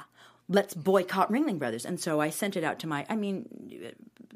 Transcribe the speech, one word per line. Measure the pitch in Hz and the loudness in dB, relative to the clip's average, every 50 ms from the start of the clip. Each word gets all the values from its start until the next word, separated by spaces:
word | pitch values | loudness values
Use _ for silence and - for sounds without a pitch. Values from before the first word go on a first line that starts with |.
| - _ _ - - - _ _ - | -6 _ _ -20 -20 -20 _ _ -4
let's | - 180 202 196 - - | 4 4 4 4 2 -6
boycott | 165 147 190 190 190 180 180 185 196 175 - | -2 2 6 6 6 6 4 2 2 4 4
Ringling | 208 277 320 277 190 147 | 4 2 2 2 0 0
Brothers." | 139 117 110 120 - | -2 -2 -2 -4 -4
And | - 180 - | -6 -6 -4
so | - 175 151 151 | -2 0 2 2
I | 151 156 | 2 0
sent | 151 - 214 196 190 | 0 -2 -4 -2 -2
it | 180 160 | -2 -2
out | 143 - - | -2 -2 -4
to | 170 | -4
my, | 160 147 143 - - | -4 -4 -4 -2 -2
I | 226 | -2
mean, | 214 202 202 196 - - - - - - - - - - - - - - - _ - - - 214 | -2 -2 -2 -4 -4 -6 -10 -14 -16 -16 -16 -14 -14 -14 -14 -14 -16 -20 -20 _ -20 -20 -20 -20